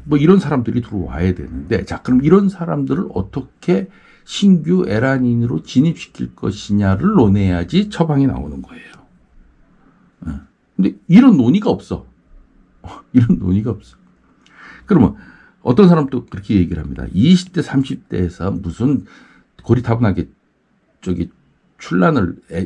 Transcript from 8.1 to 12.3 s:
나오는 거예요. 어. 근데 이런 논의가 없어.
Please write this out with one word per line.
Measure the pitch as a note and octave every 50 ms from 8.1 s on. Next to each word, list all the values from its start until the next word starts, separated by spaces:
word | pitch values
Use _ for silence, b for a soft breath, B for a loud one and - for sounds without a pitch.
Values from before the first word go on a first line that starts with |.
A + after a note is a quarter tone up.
| D3 C#3 C#3
나오는 | B2+ A#2+ B1+ C#2 D2 C#2+ C2+
거예요. | - - - - - - - - _ _ _ _ _ _ _ - - _ _ _ _ b b b b b b b b b b _ E2+
어. | E2 D2 - - _ _ _ _ _ _
근데 | - F#3+ - - - _
이런 | - E3 A3 C#4 C4+ G3+
논의가 | C#3 A2+ A#2 D#3 G#3+ G#3 -
없어. | A2 F#2 - - - - - - _ _ _ _